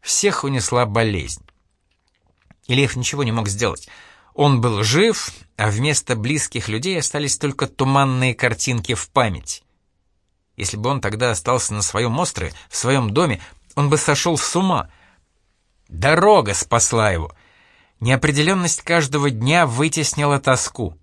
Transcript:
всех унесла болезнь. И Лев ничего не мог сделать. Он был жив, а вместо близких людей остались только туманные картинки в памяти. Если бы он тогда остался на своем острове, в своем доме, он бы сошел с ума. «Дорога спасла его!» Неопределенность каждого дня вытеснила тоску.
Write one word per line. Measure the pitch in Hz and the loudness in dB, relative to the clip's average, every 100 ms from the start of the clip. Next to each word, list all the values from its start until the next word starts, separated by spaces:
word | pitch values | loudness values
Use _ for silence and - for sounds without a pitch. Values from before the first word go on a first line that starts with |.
всех | - - - - | -2 0 0 0
унесла | 139 135 - 123 | -2 -2 0 0
болезнь. | 120 107 113 98 65 - - _ _ _ _ _ _ _ _ _ _ - - | 2 2 0 -2 -6 -10 -14 _ _ _ _ _ _ _ _ _ _ -20 -2
И | |
Лев | 123 139 - | 2 2 0
ничего | 123 143 | -4 -2
не | 127 | -2
мог | 113 104 | -2 -2
сделать. | 98 113 - - - - - _ | 0 -2 -2 -12 -20 -20 -20 _
Он | - 147 131 | 0 2 4
был | 120 104 | 2 0
жив, | 107 139 220 214 - - - - | 0 2 2 0 -6 -12 -20 -4
а | 107 | -2
вместо | 101 139 139 - | 0 0 -2 -2
близких | 120 110 147 - 120 113 | -4 -2 -4 -4 -6 -6
людей | 110 165 185 | -4 -4 -4
остались | 139 147 143 - | -4 -4 -4 -2
только | 143 135 135 | -4 -4 -6
туманные | - 131 139 139 127 131 | -2 0 2 2 2 0
картинки | 117 123 104 - 120 95 | 0 -2 -2 -2 -2 -2
в | 117 - | -4 0
памяти. | - 117 82 - - _ _ _ _ _ _ _ _ _ - | 0 2 -2 -10 -14 _ _ _ _ _ _ _ _ _ -8
Если | 95 107 | -8 -4
бы | 113 | -2
он | 135 | -2
тогда | 104 107 123 | -2 -2 0
остался | 113 - 123 - | 0 0 0 0
на | 104 | -4
своем | 101 104 120 123 | -2 0 0 0
острове, | 180 - 80 - - | -2 -4 -8 -8 -12
в | - | -4
своем | 120 135 113 | 0 2 2
доме, | 113 170 101 - - _ - | 2 0 -2 -8 -20 _ -2
он | 143 | 2
бы | 147 | 2
сошел | - 143 170 160 | 2 0 2 0
с | - 170 | 0 0
ума. | 190 165 - _ _ _ _ _ _ _ _ _ _ | 0 0 -4 _ _ _ _ _ _ _ _ _ _
«Дорога | 78 120 160 196 208 110 | -2 2 4 6 6 4
спасла | 98 - 117 - 117 107 | -2 0 0 2 2 2
его!» | 87 78 - _ _ _ _ _ _ 113 | 0 -6 -12 _ _ _ _ _ _ 0
Неопределенность | 131 147 143 151 190 175 - | 2 2 2 2 2 0 -2
каждого | - 170 143 147 143 | 0 0 2 0 0
дня | 113 123 170 160 | 0 2 2 2
вытеснила | 117 156 - 147 - 147 143 | 2 0 0 -4 0 0 2
тоску. | 135 127 - - 101 - | 2 0 0 -6 -8 -8